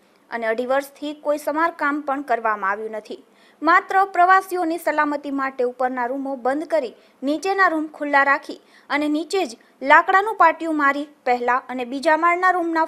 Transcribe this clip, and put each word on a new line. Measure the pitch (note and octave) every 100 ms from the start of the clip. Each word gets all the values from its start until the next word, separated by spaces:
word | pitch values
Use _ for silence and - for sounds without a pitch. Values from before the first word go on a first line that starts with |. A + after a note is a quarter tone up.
| _ _ -
અને | A#3 A3+
અઢી | A3+ B3+
વર્ષથી | C4+ C#4 - D4 D4+
કોઈ | D4+ D4 D4
સમારકામ | D4 E4+ E4+ D4 D4 D4
પણ | C4+ C#4
કરવામાં | A#3 A3+ G#3 F#3+
આવ્યું | G#3 A3 G#3+
નથી. | G#3+ - _ _ _ -
માત્ર | D4+ F4+ G4 F#4+ G4
પ્રવાસીઓની | F#4 F4 F#4+ F#4+ F4+ E4 E4+
સલામતી | E4 D4+ D4 D4 D4
માટે | C#4 C4+ C4+ B3
ઉપરના | B3 B3+ B3+ A#3+
રૂમો | C#4 C4+ C4+ A#3
બંધ | C#4+ E4+
કરી | D#4+ A#3+ - _ - C4
નીચેના | D4+ F#4 G4 F#4
રૂમ | D#4+ D#4 -
ખુલ્લા | D4 C#4 C#4
રાખી | D4 - - _ _ -
અને | C#4+ D4+
નીચે | D4+ E4 G4
જ | D4+ A3+ _ - C4
લાકડાનું | D4+ E4+ F#4+ G#4 G#4+
પાટિયું | E4 D#4+ E4 D#4
મારી | C#4 C#4+ D4 _ -
પહેલા | B3 A#3+ B3+ -
અને | B3+ A#3+
બીજા | C4+ D#4 D#4
માળના | F4 F4 F#4
રૂમના | F4+ E4+ E4